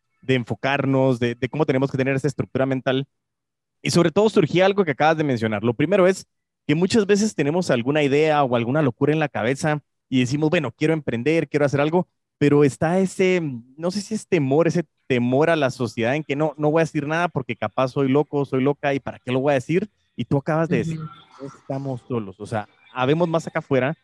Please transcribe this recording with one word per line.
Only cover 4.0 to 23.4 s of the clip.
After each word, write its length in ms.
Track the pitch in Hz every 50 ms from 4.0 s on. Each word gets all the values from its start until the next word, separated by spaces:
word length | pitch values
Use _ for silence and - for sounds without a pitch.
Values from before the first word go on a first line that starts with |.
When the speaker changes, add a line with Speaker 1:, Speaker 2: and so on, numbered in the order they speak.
| 170 165
Speaker 1:
todo 180 | - 196 214 220
surgía 340 | - 220 160 - - 175 185
algo 200 | 196 196 202 190
que 80 | 151
acabas 240 | 131 - - 160 165
de 80 | 156 156
mencionar. 400 | 143 127 104 113 110 107 101 110
Lo 100 | 120 107
primero 320 | - 147 160 202 202 175
es 180 | 190 190 - - _ _ _ _ _ _ _ - -
que 80 | 147
muchas 280 | 165 185 190 - 233 202
veces 300 | 185 208 202 220 214 -
tenemos 340 | - 143 143 160 185 175 -
alguna 360 | 139 117 110 135 151 156 147
idea 400 | 131 135 147 156 156 151 147 143
o 100 | 123 123
alguna 260 | 117 117 117 139 160
locura 320 | 151 127 - - 139 147
en 60 | 151 160
la 100 | 151 139
cabeza 520 | - 107 104 120 143 - - 156 151 147 _ _ _ _ _ -
y 120 | 131 127
decimos, 300 | 127 117 143 147 156 151
"Bueno, 200 | 175 175 143 117
quiero 240 | - - 151 156 160
emprender, 540 | 156 - - 117 113 120 151 160 165 151 -
quiero 180 | - 139 143
hacer 140 | 135 143 139
algo", 260 | 143 156 160 185 175 _ _ _ _ _ _ -
pero 240 | 147 143 143 147
está 380 | 147 139 - - 165 160 180 190
ese, 420 | 190 185 - - 190 185 185 180 160 143 127 117 117 - -
no 140 | 156 165 175
sé 100 | 190 208
si 140 | 190 - 220
es 140 | 214 - -
temor, 400 | 190 165 139 131 139 160 170 165
ese 160 | 160 175 160 _ _ _ _
temor 440 | - 131 120 120 123 127 135 156 165
a 60 | 165
la 140 | 156 139 123
sociedad 460 | - - 123 107 - 120 110 120 139
en 80 | 156 151
que 100 | - 139
no, 200 | 143 156 151 131
no 140 | 156 151 151
voy 100 | 151 165
a 40 | 160
decir 220 | 151 - 151 139
nada 220 | 147 160 170 175 165
porque 280 | - 143 127 - 113
capaz 320 | - 107 107 - 127 131 127
soy 200 | - 143 139 131
loco, 380 | 131 147 151 - 147 143 139
soy 160 | - 139 131
loca, 320 | 127 143 143 - - 143 139
¿y 60 | 135
para 180 | - - - -
qué 120 | - 123
lo 100 | 127 131
voy 100 | 135 139
a 40 | 143
decir? 340 | 131 - - 160 185 214 - _ _ _ _ -
Y 80 | - 123
tú 140 | - 151 139
acabas 300 | - 165 156 160 165 156
de 100 | 175 156
decir, 200 | 143 165 160 156
Speaker 2:
Ujú. 100 | 160 156 - - - _ - -
Speaker 1:
"No 40 | 135
estamos 560 | 135 - - _ - 139 135 139 135 127 117 _ -
solos", 320 | 127 117 104 95 90 -
o 60 | 104
sea, 220 | 92 113 107 101 _ _ _ _ _
habemos 360 | - 127 127 131 156 165 180 165
más 180 | 160 165